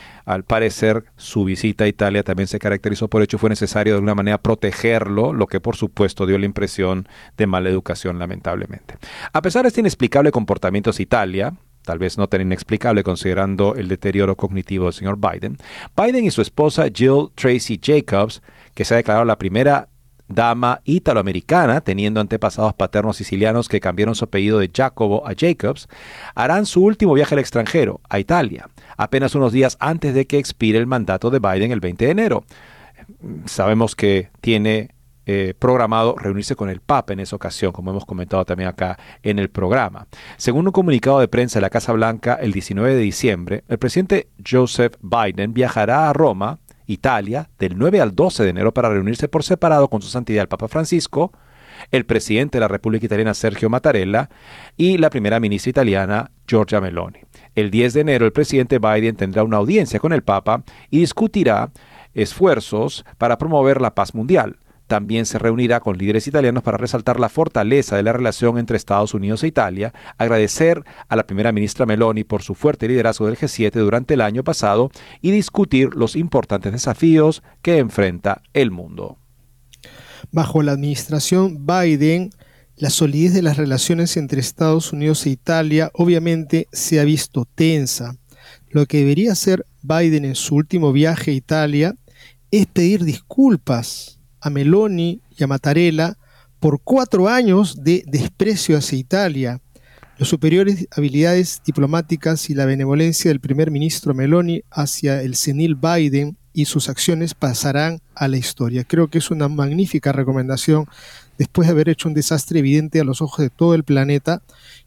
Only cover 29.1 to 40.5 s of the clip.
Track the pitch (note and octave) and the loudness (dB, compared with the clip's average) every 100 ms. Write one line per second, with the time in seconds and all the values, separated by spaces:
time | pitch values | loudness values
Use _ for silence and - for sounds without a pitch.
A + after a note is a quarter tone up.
29.1 | C3+ C3+ C#3+ B2 B2 C3 - C#3 E3 D3 | 0 0 0 2 4 2 0 -4 -2 0
30.1 | C3 C3+ C#3+ C3+ - A2 A2 A#2+ B2+ G2 | 0 0 0 -2 -2 0 2 0 -2 -2
31.1 | F#2+ A#2 C3 G2+ F#2+ A2 A2+ F2+ F2 A#2+ | -2 0 0 0 0 -2 -2 -4 -2 0
32.1 | F#3+ A3+ A2 - - - - - - - | 0 0 -2 -6 -18 -20 -20 -20 -20 -20
33.1 | - - D#2 - - G2 A2 A2+ - G#2 | -20 -16 -14 -10 -2 0 2 0 0 0
34.1 | G2 F#2 _ - G#2+ G#2+ A2 A2+ _ _ | 0 -2 _ -2 0 0 -2 -4 _ _
35.1 | _ - G2 F#2+ - B2+ B2+ A2 A2+ A2+ | _ -6 -4 -4 -2 0 2 2 2 0
36.1 | - G2+ G2 G2+ C3+ G2 F#2 - C#3+ - | 0 -4 -4 -4 -6 -6 -6 -2 -2 -2
37.1 | G2 F#2+ G2+ F2+ - F#2+ F#2 F#2 G2 - | -8 -10 -10 -10 -4 -4 -4 -8 -8 -8
38.1 | F#2 F2+ F#2+ F2+ F2+ F#2 - F#2 F#2 - | -10 -4 -2 -2 -4 -6 -4 -6 -6 -16
39.1 | - G#2+ G2+ F#2+ - F#2 B2+ G#2 - - | -8 -4 -2 -2 -2 0 0 -2 -6 -20
40.1 | - - - - | -20 -20 -8 -2